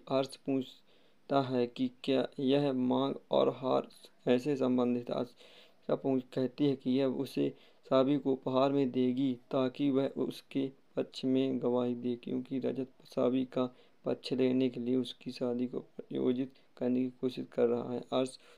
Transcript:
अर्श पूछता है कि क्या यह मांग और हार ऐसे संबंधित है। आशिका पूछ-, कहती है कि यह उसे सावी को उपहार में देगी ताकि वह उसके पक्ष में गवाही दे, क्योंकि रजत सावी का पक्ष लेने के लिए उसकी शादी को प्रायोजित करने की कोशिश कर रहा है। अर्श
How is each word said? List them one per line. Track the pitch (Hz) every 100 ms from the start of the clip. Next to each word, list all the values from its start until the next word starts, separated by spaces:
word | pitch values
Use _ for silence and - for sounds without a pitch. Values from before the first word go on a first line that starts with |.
| -
अर्श | 135 135 -
पूछता | - 135 127 - _ _ _ _ - 139
है | 131 127 120
कि | - 131 -
क्या | - 131 123 -
यह | 131 139 143
मांग | 131 127 127 135 - -
और | 139 135
हार | 131 131 135 - - - _ -
ऐसे | 123 151 139
संबंधित | 131 127 123 123 123
है। | -
आशिका | 127 - - - - _ -
पूछ-, | 147 139 131 127
कहती | - 127 - 143
है | 131
कि | 135
यह | 127 135
उसे | 135 135 - 143 - - _
सावी | - 131 135 143
को | 135
उपहार | 131 - 131 139
में | 143 135
देगी | 123 127 123 135
ताकि | 123 - 139 131 127 143
वह | 131 135
उसके | - 135 - - 139 135 - _ -
पक्ष | 135 -
में | 135 131 135 127
गवाही | 120 123 123
दे, | 120 123 120
क्योंकि | - 127 127 135
रजत | 123 123 127 -
सावी | - - 127 127
का | 127 - 127 - - _
पक्ष | - 127 -
लेने | 127 127 127 131
के | 123
लिए | 120 131
उसकी | 120 - -
शादी | 120 123 120 123
को | 131
प्रायोजित | - - - 139 131 123 131 - _ -
करने | 123 127
की | 127
कोशिश | 127 131 127 127
कर | - 120
रहा | 120 123
है। | 123 -
अर्श | 127 131 - -